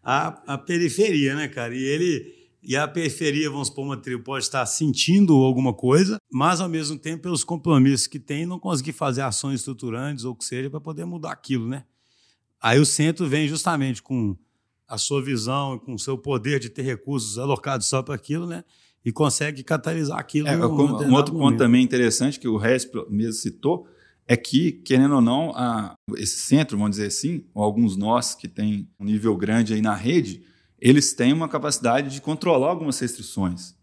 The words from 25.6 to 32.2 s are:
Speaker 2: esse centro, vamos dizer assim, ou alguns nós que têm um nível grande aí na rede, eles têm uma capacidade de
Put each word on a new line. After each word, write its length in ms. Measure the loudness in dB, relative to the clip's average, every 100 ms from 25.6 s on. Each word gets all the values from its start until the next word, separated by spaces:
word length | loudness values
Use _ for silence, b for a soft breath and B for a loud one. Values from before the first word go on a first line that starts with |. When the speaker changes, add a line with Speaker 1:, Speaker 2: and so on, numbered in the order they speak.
| -4 -4 -6 -12 -12 -6
Speaker 2:
esse 220 | -6 -6
centro, 400 | 2 4 4 0
vamos 140 | -2
dizer 160 | -2 -4
assim, 360 | -4 -4 -6 -8
ou 120 | -2
alguns 320 | 0 2 0 0
nós 400 | 0 0 0 -8
que 100 | -12
têm 420 | -4 -2 -2 -6 _
um 40 |
nível 320 | -2 0 2 0
grande 380 | 2 2 2
aí 80 | 0
na 140 | 0 0
rede, 480 | 0 0 0 -8 b b b _
eles 340 | 6 6 4
têm 200 | 2 2
uma 160 | 2 0
capacidade 680 | -4 -4 -2 2 0 0
de 60 | -8